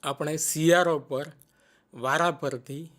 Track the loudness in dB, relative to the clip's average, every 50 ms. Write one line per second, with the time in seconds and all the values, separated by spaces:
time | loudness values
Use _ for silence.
0 | -6 -6 -6 -4 -4 -4 -4 -4 -4 -4 -2 2 4 6 6 6 6 4 0 -2
1 | -4 -6 -6 -6 -6 -8 -14 _ -20 _ _ _ _ _ _ _ _ _ -14 -8
2 | -2 -2 0 2 2 0 0 -2 -6 -6 -6 -6 -12 -12 -14 -14 -14 -16 _